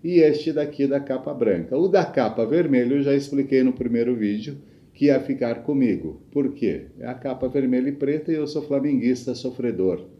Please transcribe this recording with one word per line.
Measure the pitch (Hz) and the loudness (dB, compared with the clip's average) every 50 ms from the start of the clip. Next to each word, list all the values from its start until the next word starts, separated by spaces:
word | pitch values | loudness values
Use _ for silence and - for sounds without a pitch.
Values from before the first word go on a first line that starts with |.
| - | -2
e | 165 175 170 | 4 6 6
este | 160 147 147 - - 160 | 6 6 4 2 -2 -2
daqui | 147 151 147 147 - - 139 | -2 -2 -2 -4 -2 -2 0
da | 135 139 139 | 0 0 -2
capa | 139 - 131 123 - 143 147 | -2 -4 -6 -6 -4 -8 -2
branca. | 127 120 107 95 85 80 - 127 | 0 2 2 2 0 -2 -2 0
O | 143 180 190 | 0 2 4
da | 180 190 170 | 4 2 2
capa | - - 143 120 107 - 117 113 | 2 0 0 0 0 0 -2 0
vermelha | 110 143 170 175 147 135 123 120 123 139 | 0 2 2 2 4 2 2 2 2 2
eu | 143 | 0
já | 139 139 139 | 2 2 2
expliquei | 139 139 - 143 139 135 135 135 131 131 | 0 0 0 -2 -2 0 2 2 4 4
no | 131 | 2
primeiro | 123 - 123 120 117 117 117 123 123 | 0 0 -2 -2 0 0 2 0 0
vídeo | 113 107 101 104 107 113 147 139 - - - - - - - _ | 0 0 0 -2 -2 -6 -8 -12 -14 -16 -20 -20 -20 -20 -20 _
que | - - | 2 4
ia | 143 135 131 | 4 4 4
ficar | - - 131 - 123 117 117 - - | 2 -2 -4 -2 -2 -2 -4 -4 -4
comigo. | - 147 139 131 113 95 - - 78 76 - - - | -2 0 2 2 2 2 -2 -4 -10 -12 -12 -20 -6
Por | - 143 139 131 | -2 -2 -2 -2
quê? | - - 123 98 78 67 - - - - | -2 -2 -2 -2 -2 -4 -10 -16 -16 -14
É | 113 120 | -12 -12
a | 127 | -12
capa | 123 - 139 123 - 135 127 | -10 -8 -8 -6 -4 -6 -2
vermelha | 135 143 131 127 127 127 127 139 | -2 -2 0 2 0 0 0 -2
e | |
preta | 139 143 143 139 143 151 151 - | -2 -2 -2 -2 -2 -2 -2 -2
e | 165 | -2
eu | 151 147 | -2 -2
sou | 147 - 147 | -4 -4 -6
flamenguista | 143 - 139 139 135 147 143 123 113 123 127 120 - 135 120 | -4 -2 -2 -2 0 0 0 0 2 0 0 0 -2 -8 -8
sofredor. | - - 127 123 - 120 120 110 - 92 92 87 78 - - - - | -6 -6 -8 -6 -4 -4 -4 -2 0 0 0 0 -2 -8 -16 -20 -20